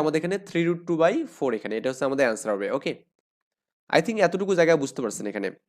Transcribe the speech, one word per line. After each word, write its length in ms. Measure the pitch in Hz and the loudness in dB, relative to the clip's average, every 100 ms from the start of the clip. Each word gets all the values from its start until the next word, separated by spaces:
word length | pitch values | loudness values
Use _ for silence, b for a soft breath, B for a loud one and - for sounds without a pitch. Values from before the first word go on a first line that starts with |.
আমাদের 160 | 156 156 | 4 2
এখানে 140 | 175 196 190 | -2 -4 -4
থ্রি 140 | 170 170 | -2 0
রুট 120 | 170 170 | -2 -2
টু 60 | 165 | 2
বাই 120 | 165 262 302 - | 2 2 -4 -4
ফোর 160 | 135 110 | -2 -2
এখানে, 160 | 101 110 | -4 -4
এটা 80 | 127 | -4
হচ্ছে 140 | 131 135 | -2 -2
আমাদের 160 | 135 127 | 2 2
আনসার 180 | 107 110 101 | 0 -2 -2
হবে, 120 | 98 131 | -2 -4
ওকে? 140 | 170 135 _ _ _ _ _ _ _ _ - 147 | -4 -8 _ _ _ _ _ _ _ _ 0 0
I 20 | 196 | 2
think 120 | 220 175 | 2 2
এতটুকু 240 | 180 196 185 | 2 0 4
জায়গায় 200 | 165 165 | 4 4
বুঝতে 160 | 135 - | 0 -4
পারছেন 220 | 117 101 104 | -6 -6 -6
এখানে, 160 | 101 95 - | -4 -6 -6